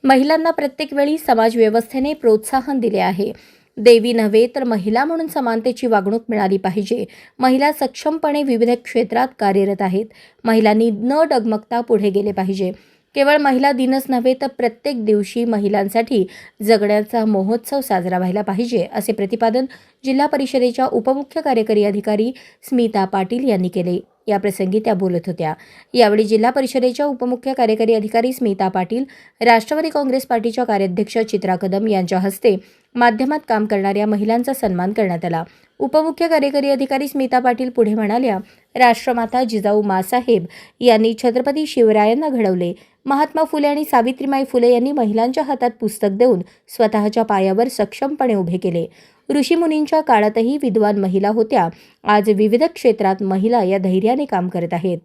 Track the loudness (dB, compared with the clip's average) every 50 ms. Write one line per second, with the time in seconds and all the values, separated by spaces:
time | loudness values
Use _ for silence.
0 | 6 6 6 6 6 2 2 2 2 0 -2 0 -4 -6 -4 -6 -10 -6 -2 -2
1 | 0 0 0 -4 0 0 2 2 2 0 2 2 2 2 2 0 -2 -2 -6 -4
2 | -4 -4 -4 0 2 2 2 2 0 -2 -4 -4 -2 -2 -4 -2 -2 -2 -2 0
3 | -2 -2 -2 -2 -4 -6 -6 -12 -20 -20 _ _ _ _ _ 2 6 8 8 8
4 | 6 2 0 0 0 2 4 4 2 2 0 -4 -4 -2 -2 -2 -2 -2 0 0
5 | 0 0 -2 -4 -4 -4 -4 -4 -2 -2 -2 -2 -2 -2 -4 -2 -2 0 0 2
6 | 0 0 -4 -4 -4 -4 -4 -2 0 0 0 0 -2 -2 -4 -4 -4 -4 -4 -4
7 | -6 -8 -12 -20 -20 -20 _ _ 2 2 2 4 2 0 0 0 -4 -6 -6 -4
8 | -4 -4 -4 -2 -2 -2 -2 -2 0 0 2 2 2 2 2 -2 -4 -4 -2 -2
9 | -2 0 0 -2 -2 -2 -4 _ -2 0 2 2 2 0 0 -2 -2 -2 -2 -2
10 | -4 -6 -12 -20 -20 -20 _ _ _ 0 2 4 4 4 4 4 2 2 0 -2
11 | -2 -2 2 2 2 2 2 0 0 0 -4 -4 -4 _ -6 -6 -2 0 0 2
12 | 2 0 0 0 -2 -2 -2 -4 -2 -4 -2 -2 -4 -4 -4 -8 _ _ _ _
13 | _ _ _ 0 2 4 4 4 4 2 2 2 2 2 2 2 0 0 0 -2
14 | -2 -2 -2 0 2 0 0 0 -2 -8 -6 _ -4 -4 -4 -4 _ -6 -6 -4
15 | 0 0 2 0 0 -2 -4 -4 -2 -2 -2 -2 0 0 0 0 -2 0 0 -2
16 | -2 0 0 0 0 -2 -4 -20 -20 -20 _ _ 2 2 2 2 4 2 2 0
17 | 0 0 -2 -2 0 2 0 0 0 0 -2 -4 -4 -4 -6 -6 -4 -2 -2 -2
18 | -2 -2 -2 -2 -2 0 -2 -2 -2 -4 -2 -4 -2 -2 -2 -2 -2 -2 -4 -6
19 | -4 -4 -4 -4 -2 -4 -2 0 0 0 0 0 -2 -4 -8 -16 _ _ _ _
20 | _ -2 0 0 0 0 0 -2 -2 -2 0 0 0 0 0 0 -2 0 0 -2
21 | 0 0 -2 -2 -4 -6 -8 -6 -2 0 0 0 0 2 2 2 2 2 0 -2
22 | -2 -2 0 0 0 -2 -4 -8 -16 -20 _ _ _ -4 0 0 0 0 0 0
23 | -2 0 -2 -2 -2 -2 -4 -4 0 0 0 0 0 -2 -2 -2 -2 -2 -2 -4
24 | -6 _ _ _ _ -2 -2 -2 -2 -4 -4 -2 -4 -2 -2 -2 0 0 -2 0
25 | 0 -2 -2 -2 -4 -6 -6 -4 -4 -6 -6 -8 -12 -20 -20 -20 -20 _ 2 4
26 | 4 4 6 2 2 2 2 2 2 2 2 0 -2 0 -2 0 0 0 0 0
27 | -2 -4 -2 -4 -4 -4 -4 -4 -4 -6 -2 0 0 0 2 0 2 2 2 0
28 | 0 0 -2 0 0 0 -2 -2 -2 -2 -2 0 -2 -2 0 -2 -4 -2 -4 -6
29 | -6 -6 -10 -20 -20 -20 _ _ 2 4 4 4 2 0 -2 -2 -2 -2 -2 -2
30 | -2 0 -2 -2 -2 -2 -4 -2 -2 -2 -2 -2 -2 0 0 0 0 -2 0 -2
31 | -4 -2 -2 -4 -2 0 -2 -2 -2 0 -2 -2 -2 -2 -2 -2 0 0 0 0
32 | 0 0 -2 0 0 -2 -4 0 2 2 2 2 -4 _ _ _ _ _ _ 2
33 | 2 2 2 2 -2 -2 -2 -4 -4 -2 -2 -2 0 0 -2 -2 0 0 0 0
34 | 0 0 0 0 0 0 0 0 0 -2 -4 -2 -2 -2 -2 -2 -2 -2 -2 -2
35 | -2 -2 -2 -4 -4 -4 -4 -4 -6 -8 _ _ _ _ _ _ -6 0 0 0
36 | 0 0 -2 -2 -2 0 2 2 0 0 0 0 0 0 0 0 0 -2 -2 -4
37 | -4 -4 -4 -4 -2 0 0 2 2 2 0 0 -4 -4 0 0 2 2 2 0
38 | 0 0 0 0 0 0 -2 -2 -6 -10 -20 _ _ _ _ 4 4 4 4 2
39 | 0 -4 -2 -2 -4 -2 -2 -2 -2 0 -2 -2 0 2 2 2 2 2 0 -2
40 | -2 0 -2 -2 2 2 0 0 0 -4 -14 -18 -20 -20 _ _ 2 4 4 4
41 | 4 2 0 0 -2 0 0 0 -2 -2 -2 -2 -4 -4 0 2 4 4 4 4
42 | 4 2 2 0 0 -2 0 0 0 0 0 0 -2 -4 -6 -8 -16 _ _ _
43 | _ -2 0 0 0 -2 0 -2 -2 0 0 0 0 0 0 0 -4 0 2 2
44 | 2 2 -2 -4 -4 -4 -2 -2 -2 0 0 2 4 4 4 4 2 0 -2 -2
45 | -2 0 0 0 0 0 0 -2 -2 -2 -2 -2 -2 -4 -2 _ -6 -6 -4 -2
46 | -2 -2 2 2 4 4 4 2 -2 -8 _ _ _ _ -2 0 0 0 2 0
47 | -2 0 0 -2 0 0 0 0 2 0 2 0 0 -2 0 -4 -4 -4 -4 -6
48 | -6 -6 -4 -2 -2 0 0 0 -2 -2 -4 -4 -4 -2 -4 -4 -6 -6 _ _
49 | _ _ _ _ _ _ 0 0 0 0 0 0 0 0 0 0 0 0 0 0
50 | 2 2 2 4 4 2 0 0 0 0 -2 -2 -2 0 0 2 2 2 2 0
51 | 0 0 0 0 0 0 0 0 0 0 2 0 0 0 -4 -10 -20 _ _ _
52 | _ 0 2 2 4 2 2 2 2 2 2 2 2 0 -2 0 0 0 2 2
53 | 0 -2 0 0 -2 -2 -2 0 0 0 2 2 2 0 0 0 0 0 0 2
54 | 2 0 0 0 -2 -2 -2 -4 -4 -2 -4 -4 -6 -4 -4 -4 -4 -4 -4 -6
55 | _